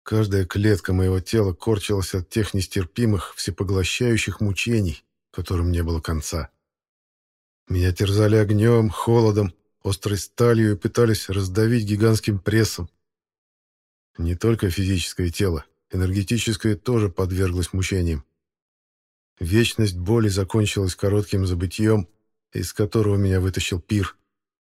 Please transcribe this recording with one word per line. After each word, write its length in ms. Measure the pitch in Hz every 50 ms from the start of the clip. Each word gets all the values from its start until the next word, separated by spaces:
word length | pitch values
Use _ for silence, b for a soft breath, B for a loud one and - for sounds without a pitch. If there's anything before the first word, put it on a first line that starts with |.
Каждая 460 | _ - 104 110 110 101 101 98 95
клетка 440 | - - 101 101 107 104 90 - -
моего 280 | 92 92 92 92 92 92
тела 340 | 87 - - 113 104 95 85
корчилась 600 | _ - 113 110 101 - - 104 98 92 - -
от 140 | 95 87 _
тех 260 | - 117 104 - -
нестерпимых, 800 | 98 90 - - 101 92 - _ - 120 110 104 92 - - -
всепоглощающих 1040 | - - - 92 - 104 95 101 95 90 - - - 123 120 113 107 - - 95 -
мучений, 640 | 107 101 92 - - 117 117 110 101 87 76 - _ _ _ _ _ _
которым 420 | _ - 85 - 98 85 85 90
не 120 | 87 85 85
было 180 | 82 85 80
конца. 480 | - - 80 78 73 - - 80 73 - _ _ _ _ _ _ _ _ _ _ _ _ _ _ _ _ _ _ _ _ _ _ _
Меня 260 | _ 92 90 90 92 90
терзали 440 | - 107 95 98 104 107 104 107
огнем, 520 | 110 107 98 107 101 107 117 120 117 110 107
холодом, 640 | - - - 117 117 120 113 110 101 107 104 95 - _ _ _ _ _ _
острой 340 | 104 98 - - 104 104
сталью 540 | 92 - - _ - 120 120 117 113 113 107
и 40 | 104
пытались 540 | 101 - 110 - - 120 113 107 - - -
раздавить 560 | 95 101 98 92 90 110 110 113 123 120 107
гигантским 540 | 101 104 98 110 113 110 107 - - 104 95
прессом. 500 | - - 104 110 110 - - - 85 - _ _ _ _ _ _ _ _ _ _ _ _ _ _ _ _ _ _ _ _ _ _ _ _ _
Не 160 | - 85 82 87
только 360 | 82 - 113 117 110 - 95
физическое 580 | 82 101 95 95 98 87 80 - - - 92 85
тело, 340 | - - 101 95 82 78 - _ _ _ _ _
энергетическое 840 | - 92 92 92 95 101 98 - 123 110 - 117 110 - - 110 104
тоже 340 | - _ - 123 113 104 98
подверглось 600 | - - 95 90 92 90 95 90 87 90 85 -
мучениям. 540 | - 92 90 - 98 92 87 85 80 73 - _ _ _ _ _ _ _ _ _ _ _ _ _ _ _ _ _ _ _ _ _ _ _
Вечность 560 | 87 82 98 113 117 - - - 110 101 90
боли 320 | 87 87 95 113 120 110
закончилась 680 | 107 92 101 98 - - 113 107 101 - 104 95 92 -
коротким 500 | - - 101 101 104 101 - - 98 95
забытьем — 640 | 92 92 87 92 92 - - 107 110 110 107 90 _ _ _ _ _ _ _ _ _ _
из 200 | 107 107 - -
которого 420 | - 107 101 - 113 107 104 101
меня 240 | 98 98 95 95 92
вытащил 400 | 90 95 90 90 - - 98 85
Пир. 360 | - _ 107 104 92 87 - _ _ _ _ _ _ _ _ _ _ _ _